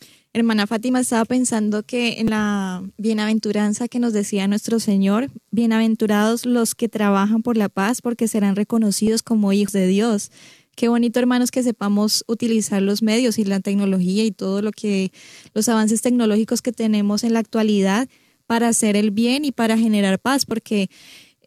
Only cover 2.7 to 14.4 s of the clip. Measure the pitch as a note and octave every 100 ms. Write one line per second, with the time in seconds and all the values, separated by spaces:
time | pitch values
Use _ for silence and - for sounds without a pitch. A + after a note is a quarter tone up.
2.7 | F3+ F#3+ - G#3+ G#3+ G#3+ A3 G#3+ G#3 G#3
3.7 | G#3 A#3+ B3 A#3+ G#3+ G#3 G3+ G3 G3+ -
4.7 | A3+ G#3+ G3 G3 G#3 C4+ - - G#3 A#3
5.7 | A3 A3+ A3 G#3+ G#3 G#3+ A#3 B3 A#3+ A3+
6.7 | - A#3 A3 G#3 G3 G3+ A3+ A#3 A3+ G3+
7.7 | - G3 B3 A#3+ A#3 A3 A3 G3+ G3 G#3
8.7 | A#3 G#3+ F#3+ G#3+ A3 - A3 G3+ G3 G3+
9.7 | G3+ F#3 G3 A#3 G3+ - - - - _
10.7 | - A#3 A#3 A#3+ A#3+ A#3+ B3 B3 - B3
11.7 | A3 G3+ G3+ G#3+ - - A3+ A#3 A3+ G3+
12.7 | G3+ G3 G#3 A3 A3 B3+ A3 G3 G3 G3
13.7 | G3+ G3 F#3+ F3+ G3 A3 F#3+